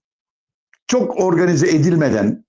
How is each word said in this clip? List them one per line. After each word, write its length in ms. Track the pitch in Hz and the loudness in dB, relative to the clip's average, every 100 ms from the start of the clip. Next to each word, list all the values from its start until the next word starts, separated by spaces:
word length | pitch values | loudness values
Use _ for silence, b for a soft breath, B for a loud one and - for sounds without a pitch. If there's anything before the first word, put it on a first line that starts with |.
| _ _ _ _ _ _ _ _ - | _ _ _ _ _ _ _ _ -4
çok 320 | 247 - - | -2 -2 -2
organize 480 | 185 165 180 151 180 | 0 2 0 2 2
edilmeden, 800 | 156 151 165 139 104 101 - | 2 2 2 0 0 -2 -4